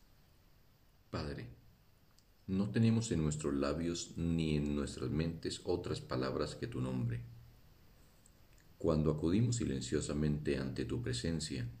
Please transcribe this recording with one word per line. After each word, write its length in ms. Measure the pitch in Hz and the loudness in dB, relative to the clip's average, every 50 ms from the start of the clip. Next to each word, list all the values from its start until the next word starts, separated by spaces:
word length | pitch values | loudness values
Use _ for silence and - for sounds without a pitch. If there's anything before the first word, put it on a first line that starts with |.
| - - - - - - - - - - - - - - - _ - - - - - - | -20 -20 -20 -20 -20 -20 -20 -20 -20 -20 -20 -20 -20 -20 -20 _ -20 -20 -20 -20 -16 -6
Padre, 380 | - 87 80 73 71 - - 60 - - - - - - - - - _ - _ - - _ _ - _ - - | -4 -4 -4 -4 -4 -6 -8 -12 -14 -18 -20 -20 -20 -20 -20 -20 -20 _ -20 _ -20 -20 _ _ -20 _ -6 -2
no 200 | 95 95 101 - | 0 0 0 2
tenemos 420 | - 113 113 113 113 113 113 - 90 | 2 4 6 6 6 4 2 2 2
en 100 | 82 78 | 2 4
nuestros 320 | 76 76 - - 73 71 | 2 2 0 0 0 2
labios 600 | 69 69 69 73 80 82 85 85 85 - - - | 2 2 2 0 0 0 -2 -2 -2 -6 -8 -6
ni 400 | - 85 85 85 82 80 78 76 | -2 0 2 2 2 2 4 2
en 180 | 76 73 73 73 | 2 2 2 0
nuestras 360 | 71 71 - - - - - | 0 -2 -2 -4 -6 -4 -2
mentes 500 | - 76 80 85 85 - - 85 - - - | 0 0 0 0 -2 -4 -6 -6 -6 -6 -2
otras 360 | - 87 85 - - - - | 0 0 0 0 -2 -4 -4
palabras 560 | - - 143 - - - 127 151 151 147 - | -4 -4 -2 -2 0 0 0 0 -2 -2 -2
que 100 | - - | -6 -8
tu 140 | - - 131 | -6 -4 -4
nombre. 420 | 127 127 127 127 120 117 117 117 - - - - - - - - - - - - - - - - - - - - - - - - - - - - - - - | -2 -2 -2 0 0 0 -2 -4 -6 -10 -14 -18 -20 -20 -20 -20 -20 -20 -20 -20 -20 -20 -20 -20 -20 -20 -20 -20 -20 -20 -20 -20 -20 -20 -20 -20 -20 -20 -18
Cuando 360 | - - 82 80 78 76 78 76 | -2 2 2 4 4 4 4 2
acudimos 440 | 76 76 82 90 104 123 117 117 | 2 2 2 4 4 4 4 2
silenciosamente 1000 | - - 71 67 65 64 - - 73 71 78 76 73 76 76 76 73 76 73 71 65 | 0 0 -2 -2 -2 -2 0 0 0 0 0 0 0 2 2 2 0 0 0 0 0
ante 260 | 67 67 64 64 64 | 0 -4 -4 -4 -4
tu 160 | 60 - - | -4 -4 -4
presencia 720 | 60 - - - - 82 82 80 76 - 71 65 60 120 - - | -4 -4 -4 -2 -2 -2 -2 -2 -2 -4 -4 -4 -6 -6 -8 -12